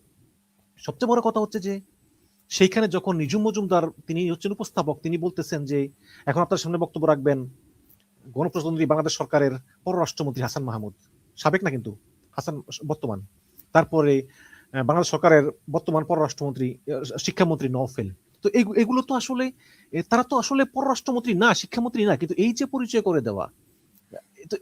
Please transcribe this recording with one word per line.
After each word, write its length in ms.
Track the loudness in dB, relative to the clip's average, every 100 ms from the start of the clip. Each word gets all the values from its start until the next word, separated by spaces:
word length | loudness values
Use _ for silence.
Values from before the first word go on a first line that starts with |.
| _ _ _ _ _ _ _ _
সবচেয়ে 340 | -12 -4 0
বড় 100 | 2
কথা 200 | 2 0
হচ্ছে 200 | -2 -4
যে 200 | -6 -8 -10 _ _ _ _ _ -8
সেইখানে 400 | 4 4 4 0
যখন 280 | 0 -2 -2
নিজুম 260 | 0 0
মজুমদার, 480 | 0 0 2 2 2 -4 -8
তিনি 240 | -4 -2
হচ্ছেন 220 | -2 -4
উপস্থাপক, 480 | -6 -6 -4 -2 -4
তিনি 160 | -4 -2
বলতেছেন 460 | -2 -4 -6 -6
যে 240 | -2 -2 -2 -8 _ -8 -2
এখন 140 | 0
আপনার 160 | 2 0
সামনে 200 | -2 -2
বক্তব্য 280 | -2 0 2
রাখবেন 400 | 2 2 0 -2 -14 _ _ _ _ _ _ -10
গণপ্রজাতন্ত্রী 560 | -4 -4 -2 -2 0 2
বাংলাদেশ 260 | 2 0
সরকারের 400 | -4 0 2 2 -2 -10 _
পররাষ্ট্রমন্ত্রী 580 | -4 -2 -2 -4 -6 -4
হাসান 200 | -6 -6
মাহমুদ, 300 | -6 -8 -10 -14 _ _ _ -4
সাবেক 280 | 0 2
না 60 | 0
কিন্তু, 260 | -4 -6 -12 _ _ _
হাসান 320 | -10 -8 -10 -12 -10 -8
বর্তমান, 400 | -6 -6 -8 -10 _ _ _ _
তারপরে, 500 | 2 2 4 4 4 0 -12 -20 -20 _
আহ, 100 | -4
বাংলাদেশ 280 | 0 2 2
সরকারের 400 | 4 8 8 6 -2 -6
বর্তমান 340 | -6 -2 -2
পররাষ্ট্রমন্ত্রী, 680 | 0 0 0 -2 -6 -4 -4
আহ, 280 | -6 -8 -8 -6 -8
শিক্ষামন্ত্রী 520 | -4 0 2 2 -2
নওফেল। 420 | -2 -4 -6 -8 -10 _ _
তো 60 | 0
এই, 160 | 2 2 2
এগুলো 260 | 2 0
তো 120 | -2
আসলে, 380 | -4 -4 -4 -4 -6 _ _ _
এ, 100 | -8 0
তারা 120 | 0
তো 160 | 2 0
আসলে 260 | 0 0
পররাষ্ট্রমন্ত্রী 680 | 0 0 -2 -2 -2 -2 0
না, 200 | 4 4
শিক্ষামন্ত্রী 500 | 4 0 -4 -4 0
না, 120 | 2 2
কিন্তু 180 | 0
এই 180 | 0 0
যে 140 | 0 -4
পরিচয় 360 | -4 -2 -2
করে 180 | 0 0
দেওয়া, 300 | 0 -4 -6 _ _ _ _ _ _ -20 -20 -20 -10
তো 60 | -4